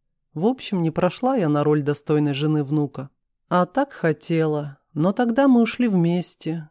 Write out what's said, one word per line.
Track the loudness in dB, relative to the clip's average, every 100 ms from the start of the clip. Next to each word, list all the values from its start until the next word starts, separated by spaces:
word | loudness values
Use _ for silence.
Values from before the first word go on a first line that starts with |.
| _ _ _
В | -2 -2
общем, | -2 -4 -2
не | 0
прошла | 0 -2 0 -2 0
я | 0
на | 2
роль | 2 0
достойной | 0 -4 -2 0 0
жены | -2 0 0
внука. | 0 -2 -2 -6 -16 _ _ _ -2
А | 0 0
так | -2 -4
хотела. | -2 -2 -2 -2 -2 0 -2 -6 -12 _
Но | -2 0
тогда | 0 0 2 4
мы | 4
ушли | 2 0 2
вместе, | 2 2 0 -4 -8 -8 -8 -10